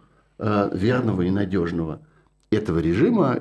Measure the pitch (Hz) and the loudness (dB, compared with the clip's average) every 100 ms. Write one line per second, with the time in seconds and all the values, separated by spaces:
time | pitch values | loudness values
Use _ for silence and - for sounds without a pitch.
0 | _ _ _ - 107 104 101 92 101 127 | _ _ _ -8 -2 0 0 0 0 0
1 | 117 95 90 95 98 95 85 85 80 76 | 0 0 0 0 0 -2 -2 -2 -4 -8
2 | - _ _ _ _ 107 - 80 80 90 | -16 _ _ _ _ -2 0 0 0 2
3 | 180 233 143 - | 2 2 2 0